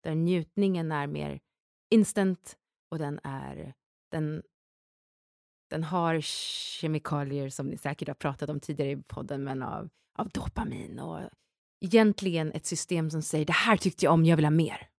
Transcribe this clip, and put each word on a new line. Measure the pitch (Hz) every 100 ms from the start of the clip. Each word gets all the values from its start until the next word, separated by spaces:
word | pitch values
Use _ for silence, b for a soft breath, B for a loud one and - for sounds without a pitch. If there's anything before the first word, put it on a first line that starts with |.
Där | 165
njutningen | 156 170 180 160 - 196 180 160
är | 151 143
mer | 147 147 143 _ _ _ _ _
instant | 220 196 214 190 180 - - _ _ _
och | 160
den | 147 147
är... | 139 135 135 - 139 - _ _ _
Den, | 165 156 156 - _ _ _ _ _ _ _ _ _ _ _ _
den | 156
har | 160 180 170 165
kemikalier | 151 - - - - - 165 156 - 147 139 143 135
som | - 139
ni | -
säkert | 143 147 151
har |
pratat | 143 151 135 147
om | 147
tidigare | - 143 139
i | 139
podden, | - - 135 139
men | 139 135
av, | 127 110 - _ _ -
av | 233
dopamin | - - - 220 - - -
och | 165 160 - _ _ _ _ _
egentligen | 185 220 214 202 190 165 156
ett | -
system | - 165 - 170 160
som | 156
säger, | 151 156
"Det | 151
här | 160 233 208
tyckte | 190 -
jag | 151
om, | 165
jag | 165
vill | 165
ha | 151
mer." | 160 151 - - _